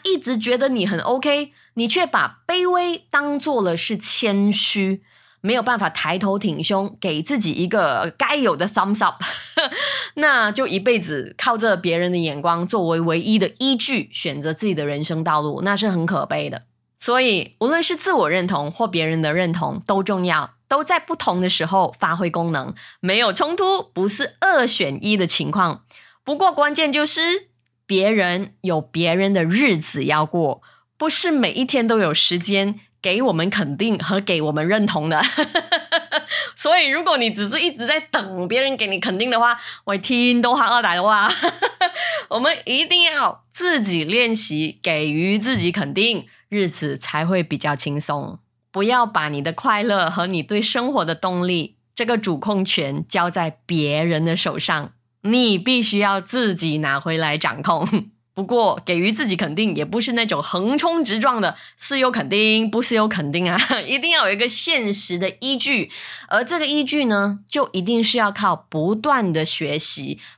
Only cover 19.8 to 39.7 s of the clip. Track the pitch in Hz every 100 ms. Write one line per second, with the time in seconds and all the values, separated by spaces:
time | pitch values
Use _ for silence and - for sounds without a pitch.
19.8 | - 196 190 190 180 156 - _ - 277
20.8 | 311 339 - - - 180 180 - 160 190
21.8 | 160 - 180 170 175 170 170 147 127 -
22.8 | - - 185 208 233 185 294 359 381 381
23.8 | - - 202 208 277 - 381 320 240 -
24.8 | 151 139 208 208 175 - 147 196 175 -
25.8 | _ - - _ - 294 381 285 294 294
26.8 | 311 285 302 311 330 381 - _ _ _
27.8 | - 190 196 220 180 180 202 - 185 156
28.8 | 156 160 170 175 196 196 165 202 277 165
29.8 | 156 151 139 151 156 175 151 - - _
30.8 | _ - 311 - 359 294 196 - 254 269
31.8 | 226 220 170 156 - 175 175 196 196 208
32.8 | - _ 185 196 262 160 180 202 147 160
33.8 | 226 202 151 190 196 170 151 151 165 214
34.8 | 202 156 151 156 233 - 294 339 - 330
35.8 | - 330 330 302 302 571 554 - 302 349
36.8 | 285 294 349 285 233 214 208 294 339 262
37.8 | 240 311 311 - 196 185 180 240 269 262
38.8 | 208 190 190 185 247 226 240 233 -